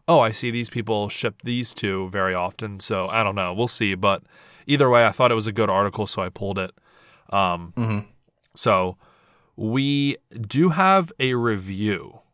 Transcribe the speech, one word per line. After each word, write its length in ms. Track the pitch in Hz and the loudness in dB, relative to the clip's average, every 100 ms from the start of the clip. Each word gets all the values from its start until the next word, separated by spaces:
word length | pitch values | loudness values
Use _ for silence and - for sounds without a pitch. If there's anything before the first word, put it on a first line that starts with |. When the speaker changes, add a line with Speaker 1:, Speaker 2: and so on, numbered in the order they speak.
| - | 2
Speaker 1:
"Oh, 140 | 160 | 4
I 100 | 113 | 4
see 200 | 110 120 | 0 -4
these 200 | 117 117 | -4 -6
people 380 | 123 110 107 104 | -6 -2 -2 -2
ship 340 | - 117 - | -4 -6 -6
these 320 | 123 120 117 | -6 -4 -4
two 340 | - 101 95 92 | -4 -4 -4 -4
very 240 | 98 95 | -2 -2
often," 440 | 90 90 - 107 98 | -2 -4 -6 -12 -8
so 280 | - 98 92 | -4 -2 -2
I 140 | 113 | 0
don't 100 | 104 | 0
know. 180 | 101 90 | -2 -2
We'll 140 | 95 120 | -2 -2
see, 260 | - 104 | 0 -2
but 280 | 95 101 95 - - - - - | 2 2 0 -4 -20 -20 -12 0
either 220 | 143 131 | 2 6
way, 160 | 120 113 | 6 6
I 40 | |
thought 180 | 95 127 | 4 2
it 20 | |
was 120 | 113 107 | 2 -2
a 60 | |
good 160 | 104 101 | 0 2
article, 360 | 95 101 - 101 | 2 0 -2 -4
so 160 | - | -4
I 60 | 92 | -4
pulled 300 | - 98 95 | -6 -6 -4
it. 120 | 92 - _ _ _ _ _ | -6 -12 _ _ _ _ _
Um, 420 | 98 92 87 85 120 | 0 0 0 -6 -4
Speaker 2:
Mm-hmm. 220 | 113 104 - _ _ _ _ | -2 -2 -6 _ _ _ _
Speaker 1:
so 420 | - 117 95 92 90 _ _ _ _ _ - | -2 2 2 2 -6 _ _ _ _ _ -6
we 600 | 110 127 139 143 139 - _ 113 | -2 0 0 2 0 -2 _ -12
do 280 | 107 131 180 | -2 2 2
have 420 | 160 190 190 170 - | 4 4 2 0 -4
a 160 | 131 | -2
review. 840 | 123 117 101 95 98 104 95 - - _ | 0 0 -2 -4 -4 -2 -2 -6 -20 _